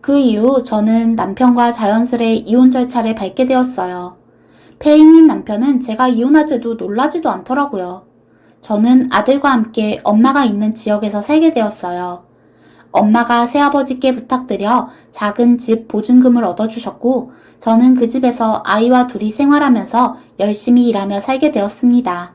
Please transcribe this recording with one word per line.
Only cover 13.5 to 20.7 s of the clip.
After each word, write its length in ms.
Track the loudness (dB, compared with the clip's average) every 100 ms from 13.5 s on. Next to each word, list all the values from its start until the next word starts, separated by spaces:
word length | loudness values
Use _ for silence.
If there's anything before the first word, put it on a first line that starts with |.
| 0 0 0 -4 -2 -2
부탁드려 760 | -4 -6 -6 -6 -6 -2 -2 -2 -16 _
작은 480 | -8 -8 0 2 2
집 300 | 0 -4 -2
보증금을 560 | -8 2 4 4 2
얻어주셨고 880 | 0 -4 -6 -6 -12 -6 -4 -2 -6 -20 _ _
저는 340 | 0 4 4 4
그 120 | 0
집에서 540 | 0 -2 -2 -2 -2
아이와 440 | -2 0 2 2 0
둘이 220 | -4 -8
생활하면서 880 | -2 2 2 2 0 0 -2 -2 -4 _ _
열심히 480 | -4 -4 0